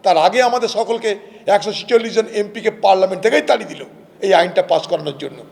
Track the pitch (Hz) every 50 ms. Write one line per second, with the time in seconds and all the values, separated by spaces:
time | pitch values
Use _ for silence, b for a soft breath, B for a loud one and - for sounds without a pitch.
0 | - 202 175 160 156 190 202 247 254 240 240 247 233 208 - 208 226 196 233 226
1 | 226 220 202 202 B B B B B - 196 196 - 214 208 - - - 247 233
2 | 220 226 - 220 220 - - 208 208 202 - 226 - 220 214 - - 196 190 190
3 | 190 185 190 180 - 226 269 302 - - 247 233 208 135 - 143 135 117 - -
4 | - _ _ - - 196 190 165 170 180 156 190 180 - 170 156 151 165 170 156
5 | 151 147 139 143 143 139 156 139 113 -